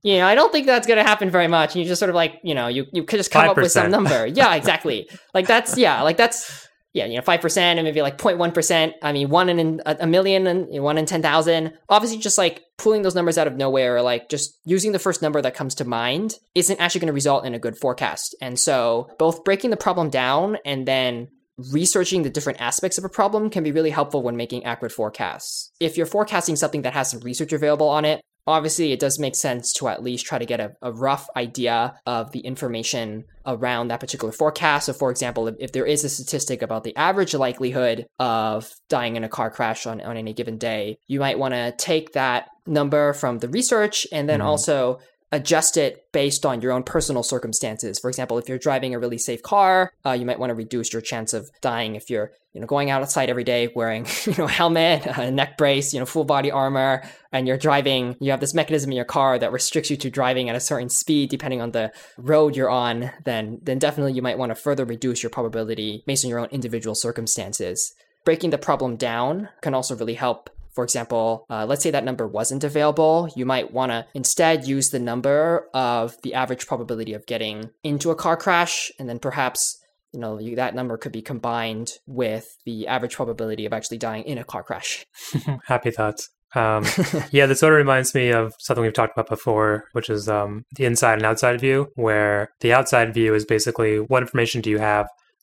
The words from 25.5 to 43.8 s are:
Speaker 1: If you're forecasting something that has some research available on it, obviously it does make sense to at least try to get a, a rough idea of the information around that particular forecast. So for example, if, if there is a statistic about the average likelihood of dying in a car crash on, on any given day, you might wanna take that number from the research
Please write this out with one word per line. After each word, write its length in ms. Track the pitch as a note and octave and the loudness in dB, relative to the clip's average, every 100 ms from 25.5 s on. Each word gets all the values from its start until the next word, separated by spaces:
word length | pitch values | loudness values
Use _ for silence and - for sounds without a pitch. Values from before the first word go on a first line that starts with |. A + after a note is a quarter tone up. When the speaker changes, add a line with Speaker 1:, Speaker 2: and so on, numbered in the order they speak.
| - - - | -10 -12 -4
Speaker 1:
If 160 | E3 E3 | -2 0
you're 100 | D#3+ | 0
forecasting 500 | G#3 G#3 G3 F3 D3 | 0 0 0 0 0
something 260 | D#3 D3 | -2 -2
that 100 | B2+ | -4
has 160 | C#3 C3 | -2 -4
some 100 | A#2+ | -6
research 320 | B2 B2 D#3 | -8 -6 -4
available 360 | D3+ D3 D3 D3+ | 0 2 2 2
on 160 | D3+ | 2
it, 160 | D3+ D#3 - _ - | 0 -2 -6 _ 0
obviously 440 | D#3+ D#3 D#3+ D#3 | 0 0 0 0
it 60 | B2+ | 0
does 200 | C#3 C3+ | 0 -2
make 160 | C3+ - | -2 -2
sense 360 | C#3+ B2 - | -2 -2 -4
to 120 | - B2+ | -4 -4
at 140 | F2 | -4
least 240 | B2 B2 - | -6 -8 -6
try 120 | C3+ | -6
to 60 | |
get 140 | A#2 A#2 | -4 -4
a, 140 | G#2 - | -6 -8
a 80 | B2 | -10
rough 360 | A2+ C3+ C#3+ - B2+ | -2 0 -2 -4 -6
idea 580 | A#2+ B2 A#2+ A#2 A#2+ - - | -6 -2 0 0 0 -4 -6
of 260 | A#2+ A2+ | -4 -6
the 80 | C3 | -10
information 840 | B2+ C3 B2+ A2+ A2+ B2+ A2+ G#2+ - - C#3 | -10 -8 -6 -4 -4 -4 -6 -10 -14 -12 -8
around 400 | A#2 B2 A#2+ A#2+ | -4 -2 -2 -2
that 120 | A#2 | -6
particular 320 | - - A2 | -8 -6 -6
forecast. 540 | - D3+ D3 D#3+ C#3+ - | 0 0 2 2 2 0
So 60 | |
for 180 | C3 C3+ | -2 -2
example, 340 | B2 B2 A#2 A2+ | -2 -4 -2 -4
if, 80 | A2+ | -6
if 120 | C3 | -6
there 140 | C3 B2+ | -2 0
is 160 | D3 | 0
a 60 | C#3+ | -2
statistic 520 | C#3 - C#3 - B2 | -6 -6 -6 -4 -4
about 220 | A2+ A2 | -4 -6
the 120 | A#2 - | -6 0
average 380 | E3 G3 F3+ | 2 2 0
likelihood 720 | C#3+ B2+ B2 B2+ C3 B2 A#2 A2 - | 0 -2 -2 -2 0 0 0 -4 -4
of 500 | B2+ A2+ A2 A2 A2+ - - | 0 0 0 -2 -6 -16 -4
dying 260 | C3+ A#2+ | -2 0
in 80 | A#2 | -4
a 60 | A2 | -6
car 220 | - A2+ | -4 -4
crash 360 | - A2+ A2+ A#2 | -2 -2 -2 -8
on, 140 | A2 | -8
on 160 | G#2+ A#2 | -8 -8
any 160 | A2 | -8
given 240 | A2 A#2 A2+ | -8 -8 -6
day, 400 | A#2 G#2+ G#2 G#2+ - | -4 -2 -4 -8 -6
you 140 | C#3 | -2
might 180 | C3+ B2+ | 0 0
wanna 340 | C3+ B2 A#2+ B2 | -2 -2 -4 -4
take 340 | - D#3+ D#3+ | 0 -2 0
that 340 | C#3 C3 B2 - _ - | 0 2 0 -4 _ -2
number 460 | D3+ C#3+ D3 D3 | 0 2 2 2
from 260 | C#3+ C3 A#2+ | 0 -2 -4
the 100 | A#2+ | -4
research 600 | G3 B3 A3+ | -2 0 2